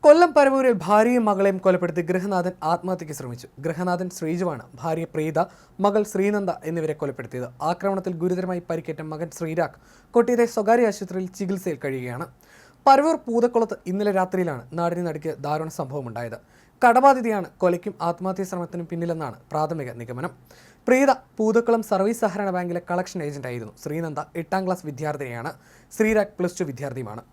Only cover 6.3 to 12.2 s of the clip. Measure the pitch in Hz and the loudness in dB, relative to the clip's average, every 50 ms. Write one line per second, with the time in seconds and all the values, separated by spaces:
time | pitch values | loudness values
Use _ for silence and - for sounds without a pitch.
6.3 | 208 208 202 185 165 - - 156 165 170 156 151 151 151 - 139 131 - 131 117 | 0 0 -2 -4 -6 -6 -6 -6 -4 -4 -2 -4 -4 -4 -4 -6 -6 -8 -12 -10
7.3 | - 127 123 120 - - 147 156 175 175 - 196 196 190 185 185 185 165 165 180 | -8 -8 -8 -8 -10 -6 -4 -4 -4 -2 -2 -2 -2 -2 -4 -6 -6 -2 -2 -2
8.3 | 185 180 185 180 185 175 175 _ 170 170 165 - 160 151 160 156 156 151 170 165 | -2 -2 -4 -4 -6 -8 -6 _ -8 -8 -6 -8 -10 -10 -8 -10 -8 -8 -8 -10
9.3 | - - 165 160 160 165 165 139 - - _ _ _ _ _ _ - 233 233 240 | -8 -8 -6 -6 -2 -2 -2 -2 -4 -14 _ _ _ _ _ _ 2 2 4 4
10.3 | 247 233 240 233 - - 208 202 226 240 247 220 202 208 202 185 185 190 190 185 | 4 2 2 2 2 -2 2 4 4 4 4 2 0 -2 -8 -8 -6 -6 -6 -6
11.3 | 185 - 202 180 196 185 185 185 160 123 - 143 135 131 123 127 120 127 | -6 -6 -4 -4 -4 -4 -2 -6 -6 -4 -6 -6 -6 -6 -6 -8 -8 -8